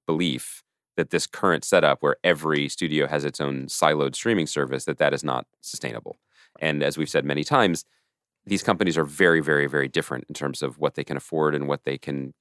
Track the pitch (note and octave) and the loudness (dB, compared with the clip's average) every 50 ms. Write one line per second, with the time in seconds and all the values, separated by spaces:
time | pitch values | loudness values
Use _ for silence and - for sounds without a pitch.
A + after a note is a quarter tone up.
0 | _ - D#2+ D#2+ F2+ D#2 C2 B1+ - - - - _ _ _ _ _ _ _ - | _ -2 0 0 0 0 -2 -4 -8 -12 -14 -16 _ _ _ _ _ _ _ -4
1 | D#2+ - - D#2+ - - - - - F#2+ E2 - - - G2 F2+ D#2+ D2 C#2 - | -2 0 0 -2 -2 -4 -4 0 2 2 2 2 2 2 4 6 6 6 4 4
2 | - C#2+ - - - F2+ E2+ D2 D#2 D#2 D2+ D2 C#2+ C2+ - - F2 D#2 D2+ D2+ | 2 0 0 2 2 2 2 2 2 0 0 0 0 -2 -4 -4 -4 -2 0 0
3 | C#2 C#2+ D2+ D2 C#2+ C#2+ - - D2+ C#2+ C#2 C2+ C2+ C#2+ - - E2 D2+ D2+ D2+ | 0 0 0 -2 -2 -4 -4 -4 -4 -4 -4 -4 -6 -8 -2 2 4 4 4 4
4 | C#2+ C2+ C2+ - - A#2 A2+ F#2 D#2 - - D#2 C#2+ B1+ C2+ C2 - - C#2+ - | 2 0 -2 -2 -2 0 2 2 0 0 -2 -2 -2 -2 -4 -4 -4 -4 0 2
5 | D#2 C#2+ C#2+ C2 D#2 C#2+ B1+ A#1+ - _ _ _ - - - - - B1 A1+ A1+ | 2 2 2 0 -2 -2 -4 -4 -6 _ _ _ -14 -14 -12 -10 -10 -10 -10 -10
6 | - - - _ _ _ _ _ _ _ - - D#2 D#2 D2+ D2 C#2+ D2 D2 D#2 | -12 -14 -16 _ _ _ _ _ _ _ -10 -4 -2 -2 0 0 0 0 0 -2
7 | D#2 - - D2 C2+ C#2+ C#2+ D2 D#2 - C#3+ C3 A2 F#2+ - - - _ _ _ | -2 0 0 0 0 0 0 -2 0 2 4 4 4 4 2 0 -4 _ _ _
8 | _ _ _ _ _ _ _ _ _ - G2 F#2+ - - G2 E2 G#2 F2 D2+ E2 | _ _ _ _ _ _ _ _ _ -2 -2 0 2 2 2 2 2 2 2 0
9 | D#2 C#2 D2 D2+ F#2+ F2 E2 D#2+ D2 D2+ D2 D2 C#2+ C2+ D2 D2 C#2 C2+ - E2 | 0 0 2 4 4 6 6 4 4 2 2 2 2 0 0 -2 -2 -2 -2 -4
10 | D2+ - C#2 B1 - - D2 - D2 C#2 C2 - D2 C2 B1+ - D2+ D2 - D2 | -4 -4 -6 -8 -10 -10 -10 -6 -6 -6 -4 -4 -6 -8 -4 -2 -2 -2 -2 -4
11 | C#2+ - C#2+ C#2+ - - E2 D#2 D#2 D2+ D2+ C#2+ C#2+ C#2 C#2+ C#2+ - C#2 C#2 C#2 | -8 -6 -8 -8 -8 -4 -2 0 2 2 0 0 -2 -2 -4 -4 -4 -4 -6 -6
12 | - D2 C#2+ C#2 C2+ C2+ - _ | -6 -6 -6 -6 -8 -10 -12 _